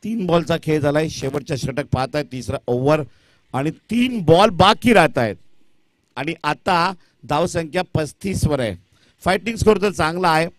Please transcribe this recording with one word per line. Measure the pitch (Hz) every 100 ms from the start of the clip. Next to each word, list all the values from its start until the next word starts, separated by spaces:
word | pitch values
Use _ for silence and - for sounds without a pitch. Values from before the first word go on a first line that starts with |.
तीन | 208 226 180
बॉलचा | 170 147 160
खेळ | - 156
झालाय, | 143 147 156
शेवटचा | - 135 143 131 139
षटक | 131 127 143
पाहताय, | 127 131 151
तिसरा | 139 131 110 131 -
over | 123 135 151 139 _ _ _ _
आणि | 127 143
तीन | 160 _ 226 247 240
ball | 156 165 214
बाकी | 165 185 220 233
राहत | 208 160 131
आहेत | 117 98 - - _ _ _ _ _ -
आणि | 143 165
आता | 151 151 - 180 175 190 _ _ 123
धावसंख्या | 147 175 170 165 170 180
पस्तीस | 160 156 - 196 180 147
वर | 143
आहे. | 117 90 _ _ _ _ -
Fighting | 190 185 226
score | - 208
तर | 202
चांगला | 180 156 170 180
आहे | 160 170